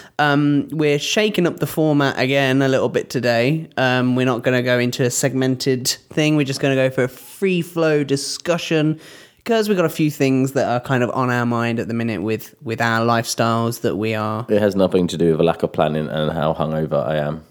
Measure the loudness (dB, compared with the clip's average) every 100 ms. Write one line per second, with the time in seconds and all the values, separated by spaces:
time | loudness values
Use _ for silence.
0 | -10 -2 2 4 4 2 0 0 0 0
1 | 0 0 0 2 0 0 -4 0 2 4
2 | 2 2 0 2 2 2 2 2 0 -2
3 | -4 -2 0 2 2 0 -4 -2 0 2
4 | 2 2 2 0 0 0 2 0 0 0
5 | -2 0 -2 0 0 0 -2 -2 -2 -6
6 | _ -2 2 2 0 -2 0 2 0 0
7 | -2 -4 -20 -6 -2 -2 -2 -2 0 2
8 | 0 -2 -4 -6 -4 -4 -2 0 0 -2
9 | -8 -20 -20 _ -2 0 2 2 0 0
10 | -2 0 2 2 0 0 0 -2 0 0
11 | 0 -2 -2 0 0 0 -2 -2 -4 -4
12 | -4 -2 -4 -4 -8 -14 -8 -2 0 2
13 | 2 0 0 0 0 2 0 -2 -2 -2
14 | -2 -2 -2 -4 0 2 2 2 2 2
15 | 0 2 2 4 2 2 -2 0 0 0
16 | -4 -2 -2 0 -2 -2 -2 -2 -2 -2
17 | -2 -2 -4 -6 -12